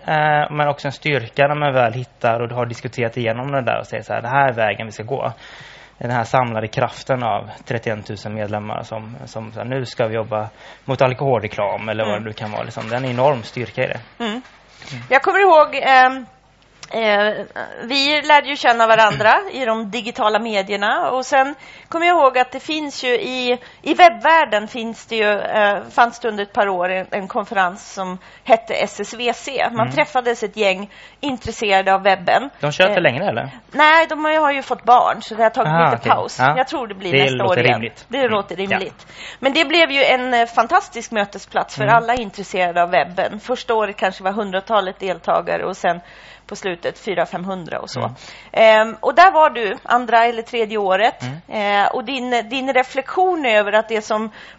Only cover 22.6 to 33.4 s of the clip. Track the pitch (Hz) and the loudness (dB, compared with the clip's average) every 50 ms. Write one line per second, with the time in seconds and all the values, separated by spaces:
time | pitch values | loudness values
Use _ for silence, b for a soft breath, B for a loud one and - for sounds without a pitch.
22.6 | - - 311 311 302 285 - - 269 254 247 - - 247 254 254 247 247 240 240 | -8 -6 -6 -4 -4 -8 -8 -6 -2 -2 -2 0 -2 -4 -4 -4 -2 -2 -2 -2
23.6 | B B B B - 269 330 339 359 339 339 208 226 302 330 330 302 226 214 208 | B B B B -4 -2 6 6 6 6 6 4 2 4 4 4 4 2 0 -2
24.6 | 214 214 - 247 220 226 220 - - - 226 220 208 208 208 196 - - - 214 | -2 -4 -8 -8 -8 -8 -10 -12 -12 -6 -2 0 0 0 0 0 -2 -2 2 2
25.6 | 208 202 202 185 220 233 - - 240 240 233 - - 233 214 208 202 208 - 247 | 2 2 2 0 -6 -4 2 2 2 2 2 -4 -6 -4 -4 -4 -6 -4 0 0
26.6 | 208 202 190 175 175 185 185 185 180 - - 214 190 190 - 233 202 - 226 196 | 0 0 0 0 -2 -2 -2 -4 -4 -4 -6 -8 -8 -4 -6 -6 -6 -2 0 0
27.6 | 185 175 190 208 - - - 196 190 185 185 185 B B B B B - 247 226 | 0 0 -2 -8 -16 -16 -10 -8 -8 -8 -8 -10 B B B B B 2 2 2
28.6 | - - - - - - - - 208 - 233 220 240 240 226 - - 285 269 - | 2 -4 -2 -2 -2 -4 -4 -10 -10 -10 -8 -4 -4 -4 -4 -4 -8 -8 -2 -2
29.6 | - 226 233 226 220 - 262 285 294 - - 254 240 240 233 226 220 196 - 214 | -2 -2 0 -2 -2 0 0 -2 -2 0 0 -2 0 0 -2 -2 -4 -6 -2 0
30.6 | 214 196 185 185 202 196 B B B B B B - 285 254 - - 226 220 - | 0 0 0 -2 -6 -12 B B B B B B -6 -6 -6 -6 -8 -10 -6 -4
31.6 | 233 208 196 190 190 190 190 190 190 202 190 185 175 180 117 - 247 285 - - | 0 2 2 4 4 4 2 2 4 2 2 2 2 2 2 2 0 -2 -8 -4
32.6 | - 147 147 - 185 202 208 185 170 147 117 139 190 196 117 117 | -4 -4 2 2 2 4 4 2 2 0 0 0 -2 -2 -2 -4